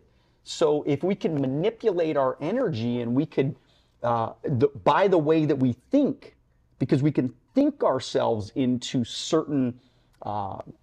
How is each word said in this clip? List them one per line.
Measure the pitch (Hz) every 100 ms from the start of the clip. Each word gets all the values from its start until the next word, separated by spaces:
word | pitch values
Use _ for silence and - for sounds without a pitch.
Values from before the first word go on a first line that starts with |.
| - _ _ _
So | - - 156 151 151
if | 143
we | 180
can | 196 196 147
manipulate | 131 139 202 220 226 175 160 147
our | 131 -
energy | 151 247 220 110 120 120
and | 117
we | 123 156
could, | - 135 - _ _ _ _
uh, | 120 117 110 -
the, | - 120 - 110
by | - 156 196
the | 180
way | 147 160 147
that | 135
we | 127 117 _
think, | 277 240 - - _ _ _ _ -
because | 135 143
we | 147
can | 143 127 - _
think | 269 285 285
ourselves | 180 131 - 131 117 113 104
into | 143 127 123 - 131
certain, | 117 - - 160 147 143 123 123 _ _ _ _
uh, | - 104 98 - - -